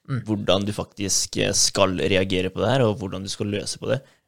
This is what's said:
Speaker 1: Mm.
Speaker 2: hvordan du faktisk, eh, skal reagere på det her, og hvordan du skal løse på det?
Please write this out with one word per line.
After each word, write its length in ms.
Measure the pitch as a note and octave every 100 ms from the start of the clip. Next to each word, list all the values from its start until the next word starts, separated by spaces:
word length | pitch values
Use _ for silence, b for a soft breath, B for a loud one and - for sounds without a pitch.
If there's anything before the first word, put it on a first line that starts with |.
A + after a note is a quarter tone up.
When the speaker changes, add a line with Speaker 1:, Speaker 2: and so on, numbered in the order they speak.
| -
Speaker 1:
Mm. 140 | A2+ G#2
Speaker 2:
hvordan 400 | G#2 G#2 F#2 G2+
du 60 |
faktisk, 640 | G2+ F2 - G2 - - G#2+
eh, 140 | G2+
skal 400 | G2 - - F#2+ F2+
reagere 520 | - F#2+ F#2+ F#2 F#2
på 100 | F#2+
det 100 | G2
her, 120 | C3+
og 160 | A2+ G2+
hvordan 220 | F#2+ F#2+
du 60 | G2
skal 160 | - G#2
løse 300 | G2+ - -
på 100 | A2
det? 140 | B2 b b